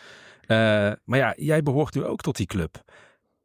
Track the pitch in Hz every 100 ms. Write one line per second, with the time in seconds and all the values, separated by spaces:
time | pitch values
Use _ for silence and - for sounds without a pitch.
0 | - - - - - 113 110 107 101 104
1 | - 135 117 - 151 156 147 131 151 139
2 | - - 165 - 98 98 82 - _ -
3 | - _ _ _